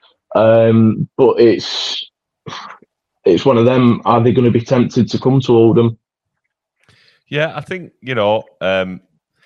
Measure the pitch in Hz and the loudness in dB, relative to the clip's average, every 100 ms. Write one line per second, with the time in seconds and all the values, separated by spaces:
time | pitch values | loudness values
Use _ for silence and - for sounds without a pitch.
0 | _ _ - - 113 113 113 113 110 - | _ _ -6 0 2 4 4 4 2 0
1 | - - 120 104 117 90 - - - - | -6 0 0 4 2 2 -4 -10 -8 -10
2 | - _ _ _ - - - - _ _ | -14 _ _ _ -20 -18 -18 -20 _ _
3 | _ _ - 85 135 120 117 131 123 104 | _ _ 0 0 2 2 2 2 2 0
4 | 98 120 120 127 123 117 113 127 117 131 | 0 0 2 2 2 0 0 -2 0 -2
5 | 107 110 131 131 127 117 117 113 117 113 | -2 -2 -2 0 2 2 4 2 0 -4
6 | _ _ _ _ _ _ _ _ _ _ | _ _ _ _ _ _ _ _ _ _
7 | _ _ - 147 156 147 - 185 - _ | _ _ -10 -6 -6 -8 -12 -12 -14 _
8 | 123 120 104 110 - - 92 95 92 90 | -8 -2 0 -2 -6 -8 -4 -2 -4 -10
9 | _ _ _ _ | _ _ _ _